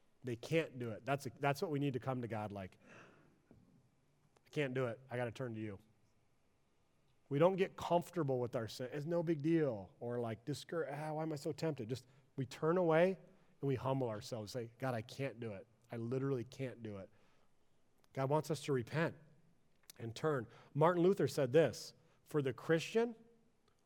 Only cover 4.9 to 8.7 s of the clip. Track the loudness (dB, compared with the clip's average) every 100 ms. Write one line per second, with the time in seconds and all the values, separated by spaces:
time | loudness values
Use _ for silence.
4.9 | -4 -6 -4 -4 -6 -8 -6 -8 -10 -16
5.9 | _ _ _ _ _ _ _ _ _ _
6.9 | _ _ _ -2 6 6 6 0 -2 2
7.9 | 2 2 -2 0 0 0 -2 -6